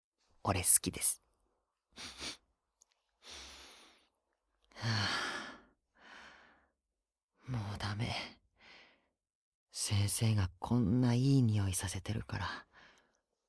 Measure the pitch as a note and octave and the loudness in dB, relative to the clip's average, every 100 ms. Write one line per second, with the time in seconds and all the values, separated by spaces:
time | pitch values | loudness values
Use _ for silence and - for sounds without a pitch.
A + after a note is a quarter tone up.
0 | _ _ _ _ - F#2 F2+ - F#2 - | _ _ _ _ -2 2 4 4 2 -4
1 | - - _ _ _ _ _ _ _ - | -4 -4 _ _ _ _ _ _ _ -16
2 | - - - - _ _ _ _ _ _ | -16 -12 -12 -12 _ _ _ _ _ _
3 | _ _ - - - - - - - _ | _ _ -20 -18 -18 -20 -20 -20 -20 _
4 | _ _ _ _ _ _ _ - A2+ A2 | _ _ _ _ _ _ _ -6 -2 0
5 | G2 - - - - - - _ _ _ | 0 -2 -4 -6 -10 -14 -20 _ _ _
6 | - - - - - _ _ _ _ _ | -20 -20 -20 -20 -20 _ _ _ _ _
7 | _ _ _ _ - B2 G2+ G2+ G2+ G#2 | _ _ _ _ -8 -6 -6 -6 -4 -4
8 | A#2 - - - _ _ - - - _ | -4 -4 -8 -14 _ _ -20 -20 -20 _
9 | _ _ _ _ _ _ _ - - G2+ | _ _ _ _ _ _ _ -8 0 2
10 | G2+ - A2+ G#2+ F#2 - - A#2+ G#2 B2 | 2 2 2 2 0 -2 0 2 4 4
11 | B2+ A#2+ C3+ C#3 A#2 G#2+ G2 F#2 F#2+ F#2+ | 4 4 4 6 6 4 2 0 -4 -6
12 | - A2 - G2+ F#2 - - - - - | -4 -6 -4 -4 -4 -8 -14 -20 -20 -20
13 | _ _ _ _ | _ _ _ _